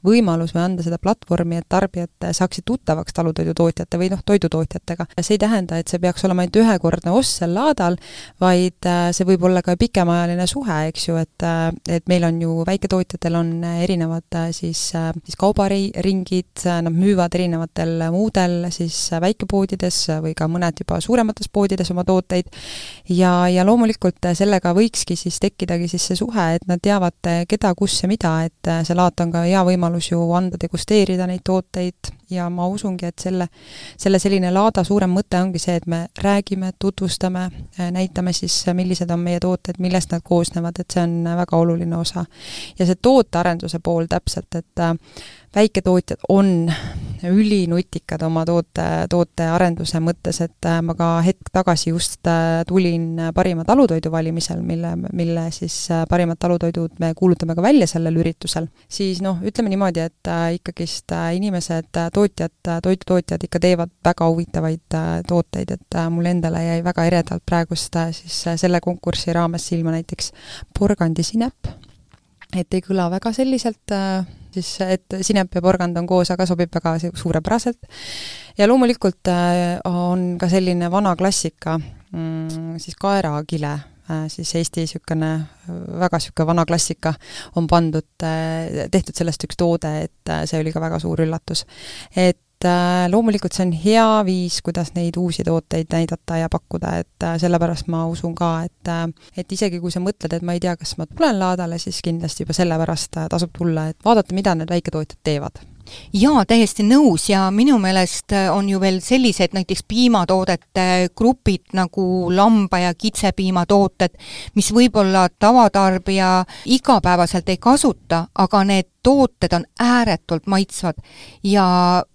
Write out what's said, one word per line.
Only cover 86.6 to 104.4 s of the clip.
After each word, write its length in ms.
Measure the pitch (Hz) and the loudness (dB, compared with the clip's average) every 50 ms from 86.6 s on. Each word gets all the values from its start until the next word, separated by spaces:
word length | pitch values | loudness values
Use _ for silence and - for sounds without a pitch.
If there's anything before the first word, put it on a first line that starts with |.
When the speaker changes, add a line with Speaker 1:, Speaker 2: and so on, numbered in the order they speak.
| 165 | 2
Speaker 1:
klassika 520 | - 170 170 - - 165 _ - 165 156 - - - - - - - - | 2 0 0 0 -2 -4 _ -4 -4 -4 -4 -10 -18 -16 -16 -16 -6 -2
on 100 | 175 170 | -2 0
pandud, 420 | 156 175 175 170 160 151 156 - _ _ _ - | 2 2 2 2 2 0 -2 -4 _ _ _ -6
äh, 640 | 160 160 160 160 160 160 160 165 165 - 147 - - | -4 -4 -2 -4 -4 -4 -4 -6 -6 -6 -6 -6 0
tehtud 280 | - 190 175 - - - | 0 0 0 0 -6 -4
sellest 260 | 175 165 160 - - | -4 -4 -2 -4 -6
üks 140 | - - - | -8 -2 0
toode, 340 | 180 170 170 165 - 156 151 151 160 | 0 0 0 0 -2 -4 -4 -4 -6
et, 120 | 165 _ _ _ - | -8 _ _ _ -6
äh, 160 | 160 156 156 | -4 -4 -4
see 160 | 156 - 160 156 | -2 -2 -2 -2
oli 100 | 160 160 | -2 -4
ka 80 | 160 | -4
väga 220 | 160 160 165 165 156 | -4 -4 -4 -4 -4
suur 240 | 170 165 160 165 | -4 -2 0 -2
üllatus. 400 | 160 160 165 _ - 165 - - _ - - - - - - - - - | -2 -2 -6 _ -6 -6 -6 -8 _ -18 -20 -20 -18 -18 -18 -18 -8 -2
Et, 220 | 185 185 180 180 _ _ _ _ _ - | 2 2 2 2 _ _ _ _ _ 0
äh, 400 | 180 175 175 175 175 180 180 180 175 180 | 0 2 2 2 0 2 0 0 2 2
loomulikult 400 | 214 226 226 208 202 - 180 - | 2 2 2 0 0 -2 -4 -2
see 140 | - 185 | -2 -2
on 60 | 180 170 | 0 -2
hea 480 | 160 160 202 214 226 226 220 220 214 208 | 0 2 2 4 6 6 6 4 2 2
viis, 380 | 185 185 185 180 175 - - - | 0 0 -2 -2 -2 -4 -4 -4
kuidas 300 | - 170 175 170 147 - | -4 -4 -4 -4 -4 -4
neid 240 | 175 175 170 165 175 | -4 -4 -2 -2 -2
uusi 240 | 180 175 165 - 170 | -2 -2 -2 -2 -2
tooteid 480 | 165 165 165 160 _ - 165 160 - - | 0 0 -2 -2 _ -4 -4 -2 -2 0
näidata 460 | 165 165 160 170 - _ - 170 165 | -2 0 -2 -4 -8 _ -6 -4 -4
ja 80 | 165 160 | -2 -2
pakkuda, 460 | - 165 _ _ - 170 165 170 - 170 - | -2 -4 _ _ -8 -6 -4 -4 -4 -4 -6
et, 200 | _ _ _ - | _ _ _ -4
äh, 140 | 170 165 170 170 | -4 -2 0 0
sellepärast 480 | 175 175 170 170 170 170 147 - - 170 | 2 2 2 2 0 -2 -4 -4 -4 -4
ma 140 | 165 165 | -4 -4
usun 280 | 165 165 165 - 170 165 | -4 -6 -6 -6 -8 -4
ka, 280 | 170 175 170 165 165 165 | -2 -2 -2 -2 -2 -4
et, 240 | 175 _ _ _ 180 | -8 _ _ _ -6
äh, 160 | 170 165 165 165 160 _ _ - _ | -4 -4 -4 -6 -8 _ _ -18 _
et 160 | - 180 _ 190 | -12 -10 _ -4
isegi 280 | 185 220 202 175 175 | -4 -2 -2 -2 -4
kui 100 | 170 180 170 | -6 -6 -4
sa 80 | 185 | -4
mõtled, 320 | 180 190 208 _ - 165 160 | -4 -4 -4 _ -6 -6 -6
et 100 | 170 175 | -4 -4
ma 120 | 175 175 | -4 -4
ei 40 | 175 | -2
tea, 160 | 175 180 175 | -2 -2 -4
kas 200 | 165 - - - | -4 -6 -10 -8
ma 80 | - 160 | -8 -10
tulen 320 | - - - 330 302 233 196 | -10 -2 0 0 2 2 2
laadale, 400 | 185 185 185 180 180 165 170 170 | 0 0 0 -2 -4 -6 -6 -6
siis 220 | - - 180 - | -8 -8 -8 -6
kindlasti 460 | - 170 165 165 165 160 - - 165 | -4 -4 -4 -4 -4 -6 -6 -6 -6
juba 100 | - 160 | -6 0
sellepärast, 600 | - 180 175 165 160 165 160 165 156 - - - 165 | 0 2 2 2 0 0 -2 -2 -4 -6 -8 -6 -6
äh, 80 | 160 160 | -6 -2
tasub 220 | - 175 175 170 - - | -2 -2 -4 -4 -6 -4
tulla, 300 | 175 170 160 156 156 156 | -2 -2 0 0 -2 -4
et 80 | 156 _ - | -6 _ 2
vaadata, 300 | 214 233 220 190 - 180 | 2 4 4 2 0 -2
mida 200 | 190 | -2